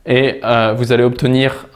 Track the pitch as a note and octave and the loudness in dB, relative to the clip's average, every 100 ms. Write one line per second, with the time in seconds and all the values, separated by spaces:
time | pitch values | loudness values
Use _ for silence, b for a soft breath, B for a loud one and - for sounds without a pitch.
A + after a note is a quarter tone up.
0 | - B2+ C3+ - A2+ A#2 A2 A2 A#2+ A#2+ | -2 0 0 -2 -2 0 0 0 0 2
1 | B2 B2 B2+ C3 C3+ - - | 2 0 0 0 0 -4 -12